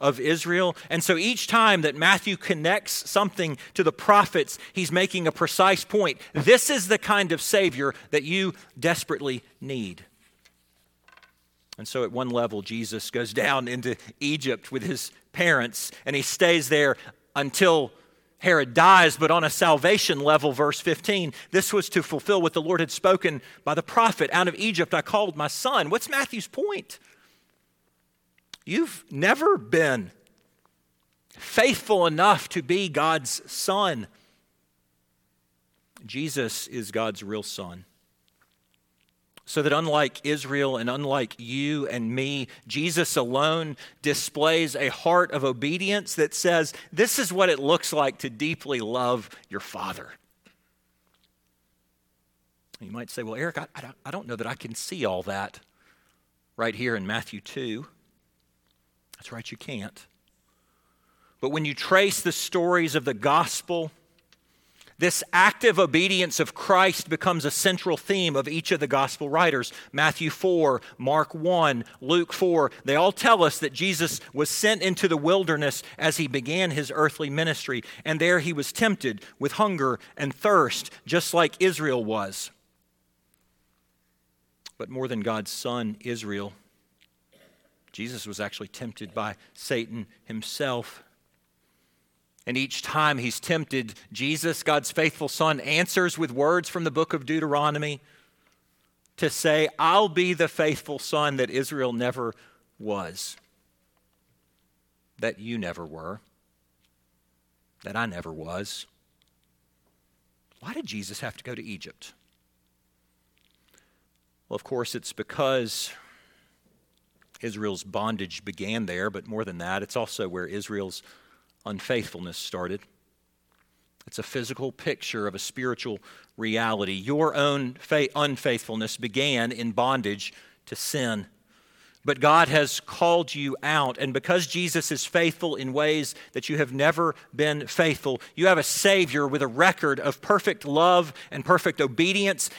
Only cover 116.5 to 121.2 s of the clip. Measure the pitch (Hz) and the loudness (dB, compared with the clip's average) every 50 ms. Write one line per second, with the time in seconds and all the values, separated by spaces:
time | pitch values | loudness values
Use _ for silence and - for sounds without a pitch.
116.5 | _ _ _ _ _ _ _ _ _ _ _ _ _ _ _ _ _ - - 117 | _ _ _ _ _ _ _ _ _ _ _ _ _ _ _ _ _ -12 -10 -10
117.5 | 101 104 107 104 98 90 - 101 92 - 104 110 110 101 98 87 - - - 101 | -8 -6 -6 -6 -6 -8 -10 -8 -6 -4 -2 -2 -4 -4 -6 -10 -12 -12 -14 -14
118.5 | 95 - 98 98 110 117 110 90 - 90 95 107 95 98 87 - 107 107 110 98 | -12 -10 -6 -6 -4 -4 -4 -4 -4 -4 -4 -4 -6 -8 -10 -10 -8 -8 -8 -8
119.5 | 90 85 85 90 95 101 98 - - 127 117 - - - 110 92 87 90 90 78 | -8 -10 -8 -6 -6 -6 -6 -6 -4 -4 -6 -6 -6 -8 -8 -6 -6 -6 -8 -8
120.5 | 92 104 98 - 107 101 98 95 87 - - - - _ | -8 -10 -8 -8 -8 -8 -8 -8 -10 -14 -18 -20 -20 _